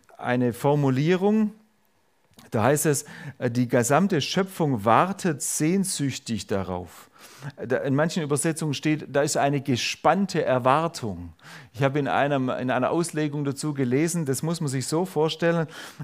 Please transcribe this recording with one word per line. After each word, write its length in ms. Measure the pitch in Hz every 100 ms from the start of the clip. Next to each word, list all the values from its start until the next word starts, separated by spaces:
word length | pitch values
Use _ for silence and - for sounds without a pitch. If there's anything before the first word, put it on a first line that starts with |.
| _ -
eine 340 | 120 123 123
Formulierung, 1040 | 110 139 147 139 131 156 180 202 220 208 - _ _ _ _ _ _ _ - -
da 140 | 117
heißt 220 | 113 147 165
es, 180 | 139 - - 147 -
äh, 120 | 127
die 180 | 120 123
gesamte 520 | 127 117 143 190 165
Schöpfung 640 | - 185 190 - 151 120
wartet 560 | 107 120 180 190 185 139
sehnsüchtig 1080 | - - 156 196 185 - 139 117 - 107 -
darauf. 600 | 101 92 90 87 - - - - - 139 -
Da, 200 | 135 127
in 160 | 139
manchen 280 | 139 165 180
Übersetzungen 520 | 147 147 165 156 156
steht, 320 | 131 156 151 -
da 140 | 139
ist 140 | 147 -
eine 240 | 139 143
gespannte 840 | 135 120 - - 147 175 196 165
Erwartung. 880 | - 127 127 147 165 - 113 87 85 - - - -
Ich 100 | 110
habe 160 | 139 143
in 80 | 131
einem, 400 | 92 139 139 127
in 220 | - 127
einer 200 | 123 123
Auslegung 540 | 165 165 156 151 147
dazu 280 | 139 - 151
gelesen, 540 | 139 123 131 165 170 139
das 160 | 131
muss 180 | 156 170
man 80 | 147
sich 180 | 131 -
so 180 | 160
vorstellen, 640 | 180 151 156 156 170 170 156 - - -